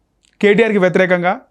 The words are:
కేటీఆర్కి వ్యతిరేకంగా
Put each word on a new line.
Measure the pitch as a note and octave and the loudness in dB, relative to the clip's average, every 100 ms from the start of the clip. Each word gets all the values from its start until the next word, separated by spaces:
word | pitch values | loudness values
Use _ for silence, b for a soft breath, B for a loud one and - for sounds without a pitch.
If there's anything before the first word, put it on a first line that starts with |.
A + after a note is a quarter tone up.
| _ _ _ - | _ _ _ -4
కేటీఆర్కి | G3+ G#3 A3 G#3 | 0 2 0 0
వ్యతిరేకంగా | F3+ F#3 F#3 F3+ F3 A#3 _ | 0 0 0 0 -2 -6 _